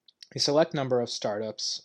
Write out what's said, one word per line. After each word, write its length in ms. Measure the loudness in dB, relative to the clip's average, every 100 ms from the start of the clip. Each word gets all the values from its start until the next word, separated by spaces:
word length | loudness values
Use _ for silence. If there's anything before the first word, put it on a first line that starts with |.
| _ -20 -10
a 40 | -2
select 360 | 2 4 2
number 260 | 2 0 2
of 100 | 0
startups, 720 | -2 -4 -2 -4 -6 -6 -6